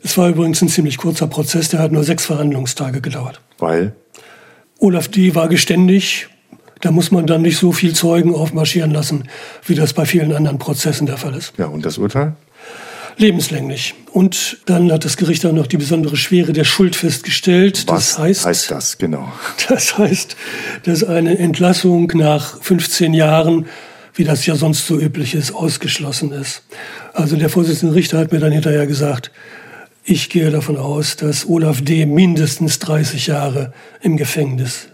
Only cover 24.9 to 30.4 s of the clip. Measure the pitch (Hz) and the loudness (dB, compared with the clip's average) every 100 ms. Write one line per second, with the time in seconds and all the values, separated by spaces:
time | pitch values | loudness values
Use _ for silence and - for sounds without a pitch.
24.9 | 156 151 123 127 160 135 - 160 - 175 | 0 0 -2 -4 -2 -4 -4 -4 -4 -6
25.9 | - 143 135 160 139 135 - _ - - | -6 -6 -4 -6 -6 -10 -12 _ -18 -16
26.9 | - - - 151 156 156 180 165 151 165 | -16 -12 -2 0 2 2 2 2 2 2
27.9 | 160 170 160 160 160 156 151 156 151 143 | 2 2 0 0 2 2 2 2 0 0
28.9 | 139 143 127 - - - - - - - | 0 -2 -2 -8 -20 -20 -20 -20 -20 -20
29.9 | _ - 151 - 180 | _ -4 -4 -2 -2